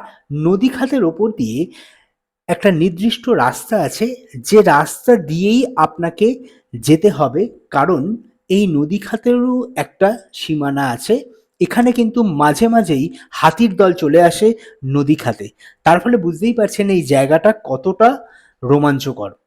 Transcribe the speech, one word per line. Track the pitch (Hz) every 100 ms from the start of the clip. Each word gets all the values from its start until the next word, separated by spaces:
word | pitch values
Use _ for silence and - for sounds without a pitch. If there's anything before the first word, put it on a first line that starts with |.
| - _ - 147 165
নদী | 196 254
খাতের | 254 269 269
ওপর | 165 165 220 214
দিয়ে | 110 120 185 - - _ _ _ _ _ -
একটা | 170 202 160
নির্দিষ্ট | 185 170 226 240 254 175
রাস্তা | 123 - - 214 135
আছে, | - 233 247 - 117 -
যে | 214 185
রাস্তা | 147 151 - - 226 147
দিয়েই | 165 202 240 247 160 156
আপনাকে | - 170 - 220 269 - _ _ 113 113
যেতে | 160 208 147
হবে, | 135 147 233 - - 143
কারণ | 143 151 175 233 - _ - 196
এই | 196 147
নদী | 151 202 -
খাতেরও | 220 240 247 254 254 247 -
একটা | - - 196 233 - -
সীমানা | - 156 139 139 135 117
আছে। | - 254 - _ _ -
এখানে | 175 240 247 240
কিন্তু | 220 240 214 143
মাঝে | 147 143 226 233
মাঝেই | 165 135 160 - - -
হাতির | 160 196 233 185
দল | 185 175
চলে | 147 165 170
আসে | - 220 226 - - 135 143
নদী | 143 151
খাতে, | 123 - 104 _ - _ 156
তার | -
ফলে | 240 233 170
বুঝতেই | 160 226 240
পারছেন | 202 - 196 185
এই | 135
জায়গাটা | 135 139 160 214 220 131
কতটা | 131 190 190 233 277 - _ _ -
রোমাঞ্চকর। | 123 147 147 135 135 - 98 -